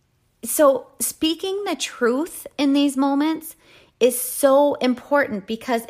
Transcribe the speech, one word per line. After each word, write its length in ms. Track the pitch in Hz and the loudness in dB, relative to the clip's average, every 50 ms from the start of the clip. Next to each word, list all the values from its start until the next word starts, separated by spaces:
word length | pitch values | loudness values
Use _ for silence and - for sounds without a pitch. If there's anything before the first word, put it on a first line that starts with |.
| _ _ _ _ _ _ _ _ - | _ _ _ _ _ _ _ _ -10
So 440 | 226 - - 302 277 269 240 - - _ - | -6 2 4 4 4 4 2 -2 -10 _ -8
speaking 680 | - - - - 320 320 330 320 - 381 381 403 403 | -8 -6 -4 -2 -2 -2 -2 -2 -4 -6 -6 -4 -4
the 120 | 392 320 | -4 -4
truth 680 | - - - - - 240 240 247 269 330 381 - - - - - | -4 -6 -10 -6 -2 0 0 0 0 -2 -4 -8 -14 -16 -14 -4
in 160 | - 294 277 277 | -2 0 2 4
these 240 | 285 285 285 269 | 4 2 2 2
moments 600 | 262 277 277 277 277 294 320 320 - - - - _ _ _ - - _ _ _ - | 0 0 2 2 2 0 0 -2 -4 -8 -14 -20 _ _ _ -20 -20 _ _ _ 2
is 200 | 226 254 240 - | 2 2 2 0
so 540 | - - - - - 269 269 277 294 285 - | -6 -8 -4 0 2 4 4 6 4 4 2
important 680 | - - 254 240 240 - - 285 285 269 - 214 196 190 | 0 0 -2 -2 -2 -2 0 0 0 0 0 -4 -8 -8
because 360 | - 220 220 - 254 247 226 233 - | -8 -10 -10 -4 -4 -4 -4 -4 -4